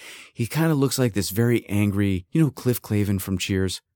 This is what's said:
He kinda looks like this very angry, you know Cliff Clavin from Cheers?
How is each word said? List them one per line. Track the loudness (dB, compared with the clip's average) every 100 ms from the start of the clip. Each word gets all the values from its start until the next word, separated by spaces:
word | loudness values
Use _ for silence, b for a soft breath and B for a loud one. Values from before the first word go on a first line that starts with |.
| B B B
He | -8 -4
kinda | 0 2 2
looks | 0 2
like | 0
this | 0 -2
very | 0 2 2 0
angry, | 0 2 2 2 0 -2
you | 0
know | 0
Cliff | 0 -2 -2
Clavin | -2 0 0 -2
from | -2 -4
Cheers? | -2 0 0 -4 -12